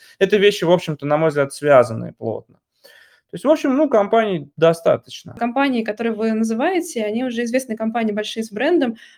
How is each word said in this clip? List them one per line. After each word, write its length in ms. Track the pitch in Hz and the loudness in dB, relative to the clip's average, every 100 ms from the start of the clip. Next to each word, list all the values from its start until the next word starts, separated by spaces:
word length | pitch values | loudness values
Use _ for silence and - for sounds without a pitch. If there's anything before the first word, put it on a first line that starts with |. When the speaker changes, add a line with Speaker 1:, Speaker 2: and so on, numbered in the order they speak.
| _ - | _ -2
Speaker 1:
Это 160 | 196 208 | 2 4
вещи, 260 | 208 202 | 4 2
в 80 | 165 | 2
общем-то, 340 | 175 - 147 143 | 2 0 -6 -2
на 100 | 147 | 0
мой 140 | 160 | 2
взгляд, 220 | 147 139 | 0 -2
связанные 600 | - 147 135 117 113 117 | -2 4 6 4 0 -10
плотно. 460 | - 113 107 - _ _ _ _ - _ _ _ | -10 -8 -8 -12 _ _ _ _ -20 _ _ _
То 60 | 175 | -4
есть, 100 | 269 | 2
в 20 | |
общем, 240 | 311 285 262 | 2 2 0
ну, 120 | 302 | 2
компаний 640 | 226 202 226 214 175 143 - | 2 2 2 0 -2 -6 0
достаточно. 760 | 165 165 160 127 - - - | 2 2 0 0 -2 -20 -16
Speaker 2:
Компании, 480 | - 240 247 277 240 | -6 -4 0 0 0
которые 280 | 220 214 233 | -4 -4 -4
вы 200 | 214 220 | -2 -2
называете, 680 | 220 226 226 311 370 349 240 | 0 -2 -2 0 -2 -4 -6
они 220 | 208 226 | -4 -4
уже 200 | 262 226 | -4 -4
известные 340 | 240 254 262 220 | -2 -4 -4 -6
компании, 340 | 226 233 220 | -4 -2 -2
большие 320 | 208 208 226 | -4 -6 -8
с 80 | 220 | -8
брендом. 440 | 202 277 349 254 226 - | -4 0 0 0 -4 -14